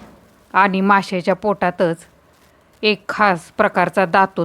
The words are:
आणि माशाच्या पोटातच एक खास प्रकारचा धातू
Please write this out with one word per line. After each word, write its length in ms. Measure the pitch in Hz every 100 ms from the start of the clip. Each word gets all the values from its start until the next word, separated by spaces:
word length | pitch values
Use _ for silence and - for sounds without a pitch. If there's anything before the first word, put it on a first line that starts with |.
| - - _ _ _
आणि 280 | 185 196 190
माशाच्या 540 | 196 196 - 185 180
पोटातच 640 | 180 214 196 180 175 175 165 - _ _ _ _ _ _ _
एक 220 | 214 208 -
खास 420 | - 208 170 -
प्रकारचा 560 | - 208 190 175 202 185
धातू 380 | 196 190 -